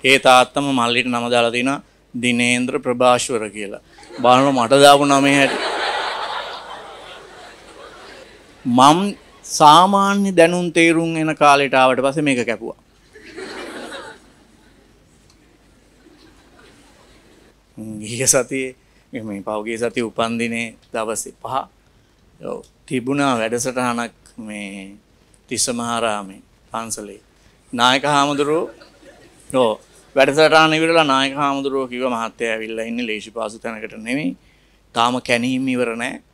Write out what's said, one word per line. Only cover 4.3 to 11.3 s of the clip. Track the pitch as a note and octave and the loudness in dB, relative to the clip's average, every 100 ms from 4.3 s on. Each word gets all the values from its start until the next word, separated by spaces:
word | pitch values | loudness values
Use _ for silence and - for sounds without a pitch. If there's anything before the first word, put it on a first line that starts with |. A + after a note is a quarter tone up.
| B2 C#3 C3+ | 6 4 2
මට | A2+ C#3 | 4 8
දාපු | C#3+ C#3+ C#3+ | 8 8 6
නමේ | C#3 C#3 C#3 | 2 4 4
හැටි. | C3+ - - - - - - - - - - - - - - - - - - - - - - - - - - - - - - - C3+ | 2 0 -6 -6 -6 -6 -8 -8 -10 -10 -12 -16 -18 -18 -20 -20 -20 -20 -20 -20 -20 -20 -20 -20 -20 -20 -20 -20 -20 -20 -20 -12 -2
මම් | A#2+ C3+ E3 G3+ - - - - | 6 6 6 0 -8 -18 -20 -12
සාමාන්‍ය | - D3+ D#3 F#3 G3 G3 G3+ G3 | 4 8 8 6 4 2 2 0
දැනුම් | F3+ E3 F3 F3 | 4 4 4 -2
තේරුම් | E3 E3 D#3+ E3 E3 | 2 2 2 0 -2
එන | D#3 | -4